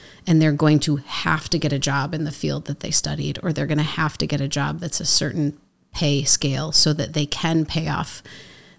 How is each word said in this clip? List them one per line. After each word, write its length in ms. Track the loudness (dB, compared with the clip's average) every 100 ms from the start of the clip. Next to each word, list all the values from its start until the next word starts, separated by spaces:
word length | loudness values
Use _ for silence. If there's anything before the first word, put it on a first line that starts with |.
| -20 -8 2
And 140 | 6
they're 120 | 6
going 280 | 4 4 4
to 160 | 4 0
have 540 | -2 -4 0 0 0
to 80 | 0
get 120 | 0
a 80 | 0
job 360 | 0 -2 -2
in 100 | -4
the 80 | -4
field 320 | -4 -4 -4
that 160 | -6 -8
they 100 | -2
studied, 480 | -2 -2 -4 -4 -4
or 100 | -4
they're 140 | -2 0
gonna 160 | 0
have 340 | 0 -2 -4 -2
to 80 | -4
get 140 | -2
a 80 | -2
job 320 | -2 -4 -4
that's 200 | -6 -4
a 40 |
certain 540 | 2 2 2 0 -2 -2 _ _ _
pay 320 | -2 0 2
scale 480 | 2 2 2 -2 0
so 220 | 4 4
that 180 | 2 -2
they 140 | -2 -2
can 400 | -2 0 0 0
pay 220 | -2 -2
off 340 | -4 -4 -10 -16 -20 -20 -20 -20